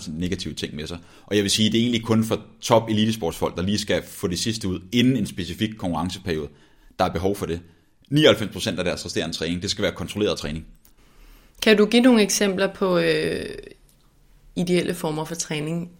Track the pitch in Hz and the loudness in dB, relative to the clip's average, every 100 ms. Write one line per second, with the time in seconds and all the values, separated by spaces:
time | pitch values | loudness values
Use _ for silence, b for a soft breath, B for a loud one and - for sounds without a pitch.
0 | - 78 87 92 - 71 - 73 76 87 | -8 -6 -4 -4 -8 -8 -8 -8 -10 -12
1 | b b b 104 98 101 110 113 120 120 | b b b 0 2 2 2 4 2 0
2 | 113 110 110 110 - - - 117 113 107 | 2 2 2 -2 -6 -8 2 4 4 0
3 | 110 110 82 - 87 85 90 104 104 87 | 2 0 -4 -2 -4 -2 -2 -2 0 -2
4 | - - 92 85 117 110 95 87 90 120 | -2 -6 -4 -2 -4 -4 -4 -6 -2 2
5 | 123 131 92 - 85 87 107 110 95 78 | 4 2 -2 -6 -8 -4 -4 -4 -4 -4
6 | 90 95 95 78 71 b b b b - | -4 -6 -4 -4 -6 b b b b -2
7 | 92 85 95 101 80 85 - b b b | -2 0 -2 -2 -4 -6 -8 b b b
8 | - 147 143 104 104 101 110 87 90 78 | -2 6 8 6 2 -4 -4 -2 -2 -4
9 | 87 - 80 80 80 87 95 - 95 - | -4 -4 -4 -4 -4 -4 -4 -2 -2 -2
10 | 90 104 104 80 73 78 - - _ b | -6 -2 0 0 -4 -8 -12 -20 _ b
11 | b b b b b b 226 208 214 233 | b b b b b b 4 6 6 6
12 | 254 226 196 - 202 185 190 190 190 175 | 6 6 4 2 0 0 -2 0 2 2
13 | 165 156 160 - - - - - _ _ | 2 0 0 -4 -8 -12 -16 -20 _ _
14 | _ _ _ _ - - 175 175 - 175 | _ _ _ _ -12 -4 0 0 0 -4
15 | 160 151 156 165 - 151 151 170 175 | -4 -4 -6 -8 -6 -4 -4 -6 -8